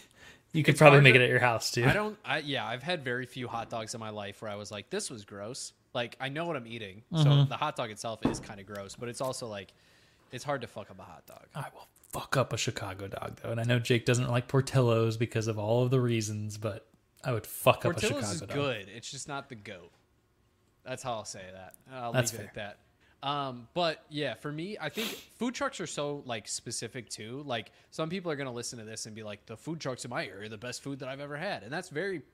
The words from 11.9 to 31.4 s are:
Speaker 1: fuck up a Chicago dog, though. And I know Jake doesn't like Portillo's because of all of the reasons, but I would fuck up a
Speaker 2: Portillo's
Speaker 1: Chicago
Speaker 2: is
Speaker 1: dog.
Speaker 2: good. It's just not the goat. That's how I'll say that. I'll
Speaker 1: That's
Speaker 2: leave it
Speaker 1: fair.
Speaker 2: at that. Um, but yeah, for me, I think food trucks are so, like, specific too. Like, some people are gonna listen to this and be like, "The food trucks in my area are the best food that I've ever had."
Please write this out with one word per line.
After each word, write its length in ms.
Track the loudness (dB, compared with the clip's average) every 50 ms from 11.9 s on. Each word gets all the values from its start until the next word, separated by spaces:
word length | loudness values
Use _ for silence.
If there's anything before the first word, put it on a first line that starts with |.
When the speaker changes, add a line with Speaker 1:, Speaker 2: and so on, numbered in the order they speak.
| _ _ -18 -12 -10
Speaker 1:
fuck 240 | -10 -4 0 2
up 160 | 2 4 2 0
a 40 | -2
Chicago 500 | -2 -2 -2 -4 -6 -8 -8 -8 -8 -8
dog, 320 | -8 -8 -8 -10 -10 -8 -6
though. 80 | -4
And 80 | -2 0
I 40 | 2
know 140 | 4 4 4
Jake 260 | 4 4 4 4 4
doesn't 240 | 4 4 4 4 2
like 160 | 2 0 0
Portillo's 720 | 2 2 2 2 4 4 6 6 6 6 6 6 4 4
because 300 | 2 0 0 2 0 0 0
of 100 | 0 0
all 240 | 2 4 4 4 6
of 60 | 6
the 100 | 6 4
reasons, 580 | 4 4 4 2 2 0 -2 -4 -4 -6 -6 -4
but 280 | -4 -4 -4 -6 -10 _ _ _ _ _ _ _ -4
I 80 | -2 -2
would 140 | -2 -4
fuck 400 | -6 -10 4 6 6 6 6 4
up 60 | 0 0
a 20 |
Speaker 2:
Portillo's 280 | 0 0 0 0 0 -2
Speaker 1:
Chicago 100 | -2 -2
Speaker 2:
is 60 | -4 -4
Speaker 1:
dog. 80 | -4 -2
Speaker 2:
good. 360 | 0 0 0 -2 -2 -6 -10 -12
It's 160 | -14 -12 -12
just 160 | -12 -10 -10
not 220 | -8 -8 -8 -8 -10
the 60 | -14
goat. 360 | -14 -14 -14 -14 -14 -16 -20 -20 _ _ _ _ _ _ _ _ _ _ _ _ _ _ _ _ _ _
That's 180 | -10 -10 -6 -6
how 120 | -4 -4
I'll 100 | -4 -6
say 180 | -8 -10 -12 -12 -14 -14
that. 220 | -16 -16 -18 -18 -20 _ -16 -12
I'll 200 | -8 -6 0 2
Speaker 1:
That's 200 | 2 2 2 -2
Speaker 2:
leave 80 | -6 -10
it 100 | -12 -10
Speaker 1:
fair. 100 | -10 -10
Speaker 2:
at 100 | -10 -12
that. 20 | -14 _ _ _ _ _ _ _ _ -4
Um, 440 | -2 -2 -2 -2 -4 -6 -8 -12 -6 _
but 300 | 0 0 0 0 -2 -8 -10
yeah, 260 | -6 -4 -2 -2 -4
for 180 | -4 -6 -8 -6
me, 240 | -6 -6 -8 -8 -8
I 80 | -8 -6
think 200 | -4 -4 -4 -4 -6 -8 -12 -18 -8
food 180 | -4 -4 -4 -2
trucks 260 | -2 -4 -4 -4 -6
are 60 | -8
so, 360 | -6 -4 -4 -4 -4 -4 -6 -6
like, 200 | -6 -6 -6 -6
specific 640 | -6 -8 -8 -6 -8 -8 -6 -8 -8 -8 -10 -10 -10
too. 340 | -12 -12 -10 -10 -10 -10 -6
Like, 260 | -4 -4 -4 -4 -6 -14 _ _ _
some 180 | -8 -6 -4 -4
people 220 | -4 -4 -4 -4
are 60 | -4
gonna 160 | -4 -4 -4 -6
listen 260 | -6 -6 -6 -8 -10
to 60 | -10
this 220 | -12 -10 -10 -10
and 80 | -10 -10
be 60 | -10 -10
like, 240 | -10 -10 -12 _
"The 100 | -14 -16
food 240 | -10 -8 -8 -8 -6
trucks 240 | -4 -6 -6 -6 -8
in 60 | -6
my 160 | -6 -6 -6
area 200 | -6 -8 -10 -10
are 20 | -10
the 100 | -10 -10
best 240 | -8 -10 -10 -8 -8
food 180 | -10 -10 -8
that 80 | -8 -8
I've 120 | -8 -8
ever 160 | -8 -8 -8
had." 260 | -6